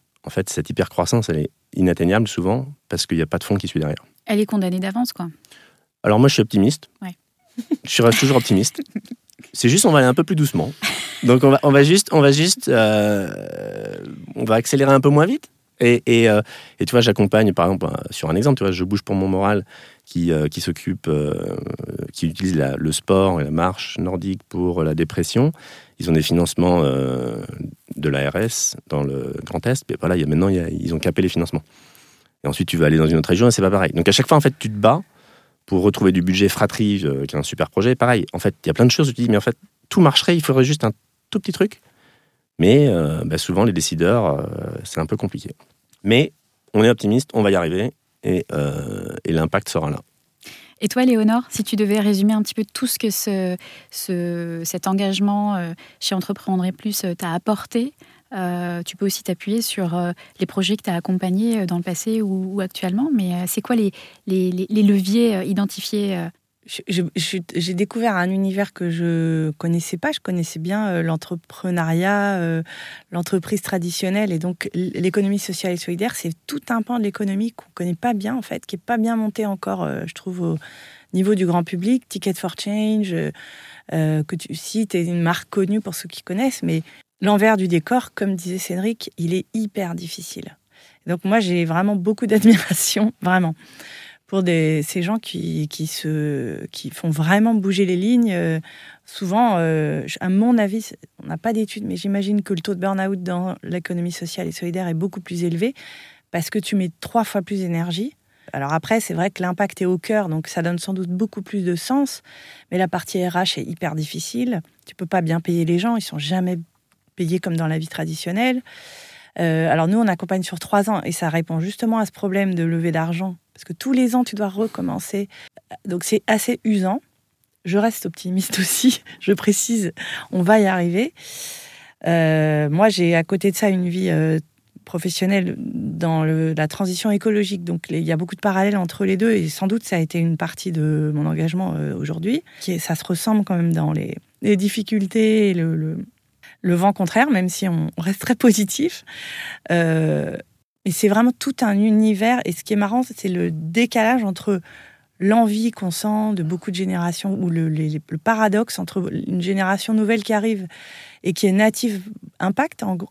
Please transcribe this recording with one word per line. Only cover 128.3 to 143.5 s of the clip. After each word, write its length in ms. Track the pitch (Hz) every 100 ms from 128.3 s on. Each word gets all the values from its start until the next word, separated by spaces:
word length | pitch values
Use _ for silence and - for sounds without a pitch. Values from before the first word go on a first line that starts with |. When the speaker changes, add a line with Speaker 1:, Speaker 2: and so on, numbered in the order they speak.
| 185 190 -
Speaker 3:
<laughs> 20 |
aussi, 440 | 190 - 254 - - -
je 140 | -
précise, 580 | 190 - 202 - 233 180 - - - -
on 100 | 185
va 180 | 180 220
y 60 | 196
arriver. 460 | 190 175 175 269 - - - - - - - - _ -
Euh, 640 | 170 160 156 151 151 147
moi, 180 | 156 220
j'ai 260 | 185 175
à 100 | 170
côté 280 | 165 196 196
de 60 | 185
ça 100 | 208
une 220 | 185 180
vie, 200 | 175 185
euh, 300 | 156 156 160 156 _ _ - -
professionnelle 680 | 175 180 165 190 202 180 -
dans 640 | - - - 160 165 160
le, 300 | 156 160 160
la 140 | 156 156
transition 440 | - 190 180 220
écologique. 520 | 202 220 208 196 196
Donc 260 | 170 175 -
les, 100 | 156
il 60 | 160
y 60 |
a 40 | 160
beaucoup 180 | 175 185
de 60 |
parallèles 360 | 208 190 196 202
entre 280 | 180 - 196
les 120 | 190
deux 140 | 220
et 180 | 214 160
sans 180 | - 190
doute 160 | 220
ça 140 | - 180
a 20 |
été 180 | 160 175
une 200 | 165 160
partie 340 | 175 - 190
de 400 | 165 156 151 151
mon 120 | 151 151
engagement, 500 | 156 160 175 180 156
euh, 180 | 147
aujourd'hui. 480 | 175 151 160 175 277 - -
Qui 100 | -
est, 80 | 175
ça 160 | - 160
se 80 |
ressemble 400 | - 175 - 214
quand 120 | 202